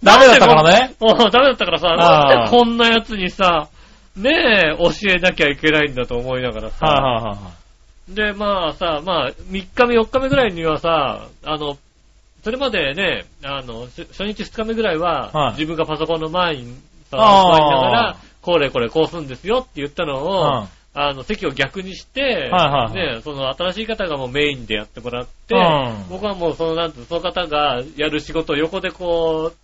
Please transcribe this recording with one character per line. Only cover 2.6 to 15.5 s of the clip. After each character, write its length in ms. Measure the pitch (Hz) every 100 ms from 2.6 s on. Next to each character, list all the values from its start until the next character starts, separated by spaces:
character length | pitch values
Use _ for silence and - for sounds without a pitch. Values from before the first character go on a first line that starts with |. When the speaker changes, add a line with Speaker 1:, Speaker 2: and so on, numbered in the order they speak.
Speaker 2:
ん 120 | 233 233
な 120 | 233
や 140 | 226
つ 140 | 220 214
に 140 | 180
さ、 380 | - 190 170 151 - - - - -
ね 580 | 220 330 320 214 160
え、 20 | 147
教 120 | 170 151 208
え 40 | 180
な 160 | 180
き 120 | -
ゃ 40 | 151
い 80 | 143
け 140 | 156
な 140 | 151
い 60 | 147
ん 40 |
だ 120 | 127 120
と 100 | 120
思 220 | 127 127
い 40 |
な 80 | 127
が 100 | 110
ら 100 | 110
さ。 160 | - 156
Speaker 1:
は 120 | 143
い 40 |
は 80 | 135
い 40 |
は 60 | 117
い 40 |
は 120 | 113 101 95 87 _ _ _ _ -
い。 40 |
Speaker 2:
で、 180 | 190 214
ま 360 | 202 208 196 165
あ 40 |
さ、 280 | 143 180 151
ま 220 | 165 170 131
あ、 40 | - -
三 120 | 190
日 240 | 185 - 247
目、 80 |
四 120 | 240 220
日 140 | 262
目 80 | 262
ぐ 80 | 277
ら 100 | 240
い 60 |
に 120 | 170
は 140 | 165 151
さ、 480 | 165 165 135 107 107 -
あ 120 | 143 151
の、 180 | 147 139 _ _ _ _ _ _
そ 80 | 214
れ 60 | 247
ま 140 | 277
で 240 | 208 143
ね、 300 | 147 190 120 87 _
あ 160 | 139 139
の、 260 | 127 113 123
し-、 180 | - 170 -
初 80 |
日、 200 | 196 208
二 80 | 190
日 120 | -
目 100 | 220
ぐ 80 | 226
ら 100 | 220
い 60 | 160
は、 320 | 175 151 110
Speaker 1:
は 160 | 156
い。 20 | 135